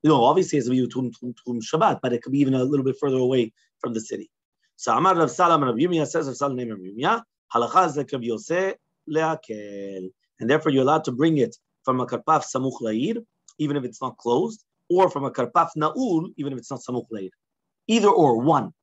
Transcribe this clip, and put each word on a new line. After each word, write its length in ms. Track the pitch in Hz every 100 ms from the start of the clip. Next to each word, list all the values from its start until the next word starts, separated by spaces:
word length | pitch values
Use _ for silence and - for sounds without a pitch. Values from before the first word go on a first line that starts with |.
No, 200 | 151 143
obviously 340 | 143 175 180 147
it's 80 | 123
a 40 |
tchum, 420 | 127 123 123 123
tchum, 220 | - 123
tchum 280 | 117 - 120
Shabbat, 380 | 110 160 214 127
but 100 | 127
it 100 | 120
could 100 | -
be 80 | 139
even 140 | 135
a 100 | 131
little 200 | 127 143
bit 120 | 135 127
further 200 | 143 131
away 340 | 127 131 113 _ _ _
from 160 | 123
the 60 | 110
city. 300 | 110 - - _ _ _ _
So 180 | _ -
Amar 220 | 113 185
Rav 160 | 180 156
Salam, 320 | - 175 160
Rav 140 | 131 113
Yirmiyah 320 | 175 170 143
says, 180 | 170 143
Rav 100 | 123
Salam 200 | 143 127
named 140 | 120
Rav 100 | 104
Yirmiyah, 420 | 92 107 160 226 - _ _
halacha 320 | 117 117 185 175
is 100 | 143
like 140 | 139
Rav 120 | 135
Yosef 500 | 117 107 - 170 190 - _ _ -
leakel, 1000 | 156 160 156 - 107 104 101 98 95 92 _ _ _
and 100 | 113
therefore 220 | 151 156
you're 100 | 135
allowed 220 | 131 156
to 80 | -
bring 260 | 123 165 151
it 180 | 113 - _ _
from 160 | - 127
a 60 | 117
karpaf 360 | 123 - 160
samuch 320 | - 131 131 127
la'ir, 420 | 113 110 156 233 - _ _ -
even 180 | 151 143
if 80 |
it's 180 | 123 113
not 140 | 127 -
closed, 480 | 117 123 202 - _ _ _
or 180 | 175 185
from 140 | -
a 80 | 135
karpaf 380 | - 120 175 160 156
na'ul, 540 | 151 247 262 165 190 -
even 160 | 143
if 60 | 131
it's 120 | 113
not 100 | 120
samuch 240 | - 123 110
la'ir. 180 | 110 95 _ _ _ _ _ -
Either 220 | 226 202
or, 300 | 196 147 113
one. 340 | 135 156 107 _